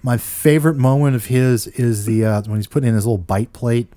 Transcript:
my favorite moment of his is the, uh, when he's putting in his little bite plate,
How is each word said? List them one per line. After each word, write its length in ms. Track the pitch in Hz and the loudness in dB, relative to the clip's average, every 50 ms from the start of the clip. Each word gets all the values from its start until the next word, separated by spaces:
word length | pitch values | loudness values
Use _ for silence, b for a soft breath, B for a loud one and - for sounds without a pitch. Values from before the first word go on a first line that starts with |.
| - | -2
my 120 | 127 120 | -2 -2
favorite 600 | 113 - - - - - 156 151 156 151 160 156 | -2 -4 -8 -10 0 2 2 4 4 2 0 0
moment 380 | 139 127 131 135 143 147 143 131 | 2 2 2 2 2 2 2 0
of 100 | 120 107 | -2 -2
his 400 | - 127 127 127 127 123 113 - | -2 0 2 2 2 2 0 -2
is 380 | - - - 123 117 113 104 101 | -6 -4 -2 0 0 0 -2 -2
the, 180 | 110 110 110 110 | -2 0 0 2
uh, 160 | 110 107 104 104 | 2 0 -2 -2
when 140 | 110 107 107 | -4 -4 -4
he's 80 | 101 | -4
putting 200 | - - 151 135 120 | -4 -4 -2 0 2
in 60 | 113 | 0
his 100 | 107 98 | 0 0
little 100 | 120 113 | 0 -2
bite 340 | 95 87 - 95 101 113 - - | -4 -2 -2 -2 -2 -2 -4 -8
plate, 340 | - 127 120 117 117 117 - - | -6 -2 0 0 -2 -2 -6 -14